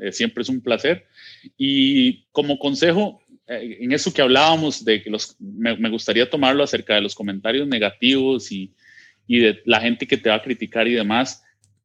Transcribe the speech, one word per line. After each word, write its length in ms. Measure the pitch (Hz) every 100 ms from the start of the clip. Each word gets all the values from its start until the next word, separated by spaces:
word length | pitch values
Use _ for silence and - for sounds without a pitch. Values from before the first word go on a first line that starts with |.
eh, 120 | 98
siempre 300 | - 117 123
es 60 | 123
un 120 | 131
placer. 460 | 123 113 139 180 _ _ - - - -
Y 720 | 135 139 135 139 127 - _
como 260 | - 143 139
consejo, 640 | 143 139 170 170 208 - _ _ -
eh, 320 | 120 117 -
en 120 | 123
eso 200 | 147 185
que 100 | 156
hablábamos 640 | 131 131 156 165 151 -
de 180 | 113 107
que 80 | 107
los, 260 | 107 - -
me, 360 | 98 101 117 107
me 120 | 113
gustaría 400 | 110 - 107 123
tomarlo 340 | 156 131 139
acerca 320 | 143 117 -
de 60 | 104
los 140 | 101
comentarios 520 | - 101 98 107 131 143
negativos 880 | 120 104 - 120 135 131 127 -
y, 220 | 98 95 _ _ - - _ -
y 120 | 120
de 220 | 110 104
la 160 | - 110
gente 260 | 117 117 135
que 100 | 127
te 100 | 113
va 80 | 107
a 60 |
criticar 440 | 135 117 104 117 113
y 60 |
demás, 480 | 120 104 113 135 - _ _ _ _